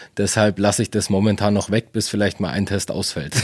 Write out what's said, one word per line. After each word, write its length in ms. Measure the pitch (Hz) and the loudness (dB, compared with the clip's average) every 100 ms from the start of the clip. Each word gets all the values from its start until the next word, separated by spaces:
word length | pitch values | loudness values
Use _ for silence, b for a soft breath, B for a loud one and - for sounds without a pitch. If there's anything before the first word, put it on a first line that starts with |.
| B - | B -4
Deshalb 420 | 98 - 104 95 | 0 2 2 4
lasse 240 | 101 98 | 2 2
ich 80 | 107 | 0
das 180 | 107 - | -2 0
momentan 440 | 98 107 101 104 | 2 2 2 2
noch 160 | 104 95 | 2 2
weg, 220 | 110 - | -2 0
bis 160 | 110 - | -4 -2
vielleicht 320 | 104 101 - | 0 0 0
mal 100 | 92 | -4
ein 160 | 98 95 | -2 -2
Test 240 | 98 - | -2 -2
ausfällt. 440 | - 95 - 71 - | -4 -4 -6 -4 -2